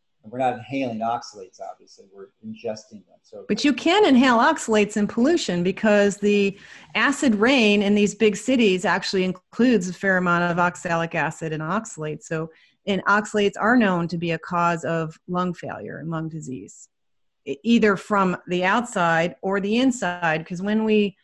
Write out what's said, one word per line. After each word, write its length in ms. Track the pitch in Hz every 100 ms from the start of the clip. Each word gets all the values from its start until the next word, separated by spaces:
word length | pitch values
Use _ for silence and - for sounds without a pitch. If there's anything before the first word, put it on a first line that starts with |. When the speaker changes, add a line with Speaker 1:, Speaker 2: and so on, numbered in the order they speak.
| _ _
Speaker 1:
And 60 | 107
we're 80 | 123
not 160 | 127
inhaling 460 | 113 113 139 127 110
oxalates, 580 | 113 117 - 104 92 _
obviously. 440 | 92 - 95 _ 98
We're 160 | 98 95 _ 110
ingesting 580 | 110 113 107 - 104 _
them. 100 | _
So 220 | _ 107 95
Speaker 2:
But 160 | 208
you 80 | 294
can 340 | - 330 392 392
inhale 320 | 254 262 233
oxalates 580 | 277 320 - 214 208 214
in 120 | 208
pollution 560 | - 254 339 - 175
because 520 | 175 196 214 208 202 196
the 400 | 208 208 196 196 - - -
acid 400 | 208 247 269 285
rain 480 | 208 233 277 214 208
in 140 | 202 208
these 180 | 202
big 220 | - 220 202
cities 480 | - 254 220 185
actually 400 | 185 180 - 190
includes 640 | 185 180 _ - 247 220 180
a 40 |
fair 260 | 175 196 185
amount 260 | 180 175
of 160 | 175 175
oxalic 560 | 175 175 180 170 165 170
acid 360 | 147 - 160
and 80 | 156
oxalates. 640 | 156 202 220 - 156 151
So, 280 | - 160 160 - _ _ -
and 180 | 190 -
oxalates 480 | 208 214 214 202 -
are 180 | 208 247
known 300 | 202 180 170
to 80 | 170
be 140 | 170
a 80 | 160
cause 460 | - 175 170 170
of 340 | 151 165 160 - -
lung 280 | 180 180
failure 440 | 170 127 - 101 90
and 100 | 160
lung 200 | 165 160
disease, 600 | 160 151 185 214 - - _ _ _ _ _
e-, 120 | - 135
either 320 | 226 233 208 185
from 400 | - 208 185 175 -
the 180 | 180
outside 720 | 185 220 240 190 170 165 170 -
or 180 | 190 196
the 180 | 202 226
inside, 680 | 262 247 180 175 170 160 165
'cause 160 | 180
when 220 | 202 214
we 320 | 220 214 202 -